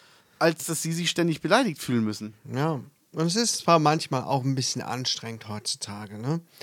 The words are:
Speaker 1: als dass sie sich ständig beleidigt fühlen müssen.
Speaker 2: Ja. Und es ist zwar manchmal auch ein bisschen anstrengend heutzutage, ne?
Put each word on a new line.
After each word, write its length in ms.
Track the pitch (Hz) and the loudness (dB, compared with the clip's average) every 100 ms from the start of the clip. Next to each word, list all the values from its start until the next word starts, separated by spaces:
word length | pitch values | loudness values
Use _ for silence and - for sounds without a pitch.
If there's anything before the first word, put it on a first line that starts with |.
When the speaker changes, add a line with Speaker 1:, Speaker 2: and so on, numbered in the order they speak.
| - _ _ - | -20 _ _ 0
Speaker 1:
als 260 | 160 160 | 2 2
dass 160 | - 160 | -2 -4
sie 120 | 160 | -2
sich 180 | 165 165 | -2 0
ständig 320 | - 170 151 | 2 2 2
beleidigt 400 | 160 226 233 143 | 4 4 4 -2
fühlen 220 | - 120 | 0 2
müssen. 280 | 107 104 104 104 - | 2 -2 -10 -14 -6
Speaker 2:
Ja. 300 | 123 160 139 95 _ _ | -2 0 -2 -6 _ _
Und 140 | 160 170 | -2 0
es 80 | |
ist 220 | 208 226 - | 2 0 0
zwar 220 | - 165 | 6 6
manchmal 420 | 147 160 - 131 | 6 4 0 -4
auch 220 | 80 135 | 0 0
ein 100 | 135 | 2
bisschen 280 | 135 123 123 | 0 -2 -4
anstrengend 680 | - 120 127 - 117 113 113 | -6 -4 -4 -4 -8 -10 -10
heutzutage, 680 | 107 - - - 104 104 107 | -8 -6 -8 -8 -10 -12 -8
ne? 240 | 123 165 - - | -4 -4 -6 -20